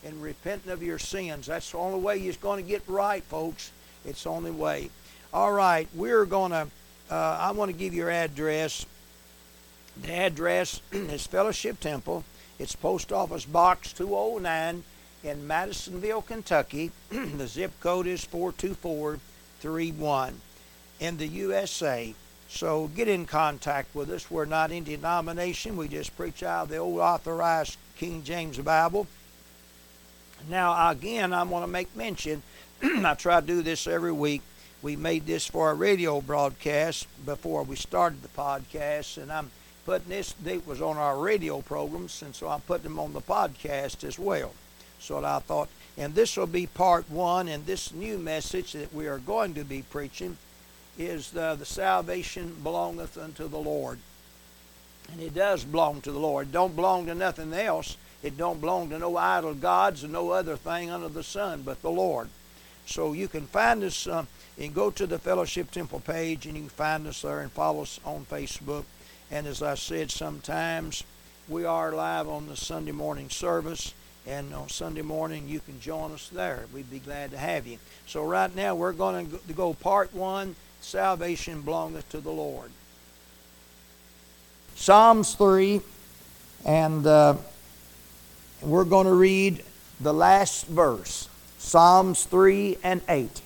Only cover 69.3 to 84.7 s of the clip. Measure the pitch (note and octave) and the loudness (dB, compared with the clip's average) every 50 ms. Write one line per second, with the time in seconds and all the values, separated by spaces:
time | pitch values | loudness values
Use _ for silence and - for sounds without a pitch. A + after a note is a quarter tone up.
69.3 | D3+ D3 D3 D3 C#3 - D3 D3 C#3+ C#3 - - E3 D#3+ D#3+ C#3 - - D#3+ D#3 | -8 -8 -6 -6 -6 -4 -4 -4 -4 -4 -6 -6 -6 -6 -4 -6 -6 -8 -6 -8
70.3 | D3+ D3 - - D3+ D#3+ E3 E3 E3 E3 D#3+ D#3+ D3+ - - - - - - - | -10 -10 -8 -6 -4 -4 -2 -2 -4 -4 -6 -8 -8 -10 -12 -12 -18 -20 -20 -20
71.3 | - - - - D#3 E3+ F3 E3 E3 E3 D#3+ D#3+ D#3+ D#3 D#3+ E3 E3 D#3+ D#3 D3+ | -20 -20 -14 -10 -8 -4 -2 0 0 0 0 -2 -2 -2 -2 -2 -2 -2 -4 -4
72.3 | D3+ D3 - D3+ D3 - - - - D#2+ D#3+ D3+ D3 D3 D3+ D3+ - - C#3 C3+ | -6 -8 -8 -10 -10 -10 -8 -8 -6 -8 -6 -8 -8 -6 -6 -6 -6 -6 -8 -8
73.3 | - - F3 F3 E3+ E3+ D#3 D#3+ E3+ - - - - - - - - - - B2+ | -8 -4 -2 0 0 0 -2 -4 -8 -8 -10 -10 -12 -14 -20 -20 -20 -20 -12 -10
74.3 | C3+ C#3+ C#3 C#3 D3 C#3+ C#3 C#3 - - E3+ E3 D#3 D#3 D#3 D3+ D#3 D#3 D#3+ D#3+ | -8 -8 -8 -8 -10 -10 -10 -8 -8 -8 -6 -6 -6 -6 -6 -6 -4 -4 -4 -4
75.3 | D#3+ D#3 D3 C#3+ D3+ D3+ - - C#3 B2+ A2 D3 D#3+ D#3+ D#3+ D#3 D#3 D3+ - - | -6 -8 -8 -8 -8 -8 -8 -10 -16 -14 -10 -8 -8 -6 -6 -8 -10 -12 -16 -12
76.3 | F3+ F3+ F#3 F3+ C#3+ A#2+ A#2 A#2 A#2 C3+ C#3+ B2 C3 C3+ B2+ C3+ C#3+ C#3+ C#3+ C#3 | -8 -6 -4 -4 -4 -6 -10 -12 -14 -14 -14 -14 -14 -14 -12 -10 -10 -10 -10 -10
77.3 | C3+ C3+ C#3 E3 E3+ D3+ A#2 A#2+ A#2 A#2 - - - - - - - D#3+ D3+ D#3 | -8 -6 -4 -4 -4 -4 -4 -8 -14 -16 -16 -20 -20 -20 -18 -10 -8 -6 -4 0
78.3 | F3 F#3 F#3+ F#3+ F3+ F#3+ G3 G3+ F#3 E3+ E3+ F#3 F3 D#3+ F#3+ F#3+ F#3 F3+ F3 D#3 | 2 2 2 2 0 -2 -2 -2 0 0 0 -2 0 0 0 0 0 -2 -6 -8
79.3 | D3+ E3 - F3+ D#3 D#3 F#3 E3+ D#3 - - F3+ G3 G3+ G3 - - F#3 F#3 F#3+ | -10 -14 -12 -10 -4 -2 -2 -2 -2 -2 0 2 2 2 2 0 -2 -4 -4 -4
80.3 | F#3+ G3 G3 F#3+ E3+ - - - - - - - - F#3+ F#3+ F#3+ F#3 E3+ E3+ F3 | -2 -4 -4 -6 -8 -12 -18 -20 -20 -20 -16 -8 -2 0 2 2 2 0 -2 -4
81.3 | F3 D#3+ - - E3 D3+ C#3+ D3 D#3+ E3 E3 D#3+ D#3+ D#3 D3 - - D#3 C#3 D#3 | -4 -4 -6 -8 -8 -8 -6 -4 -2 -2 -2 -4 -6 -10 -12 -10 -12 -10 -8 -6
82.3 | D#3 D#3 D3+ D3 C3+ B2+ A#2+ A#2+ B2 - - - - - - - - - - - | -6 -6 -6 -6 -8 -10 -12 -16 -18 -20 -20 -20 -20 -20 -20 -20 -20 -20 -20 -20
83.3 | - - - - - - - - - - - - - - - - - - - - | -20 -20 -20 -20 -20 -20 -20 -20 -20 -20 -20 -20 -20 -20 -20 -20 -20 -20 -20 -20
84.3 | - - - - - - - - | -20 -20 -20 -20 -20 -20 -20 -20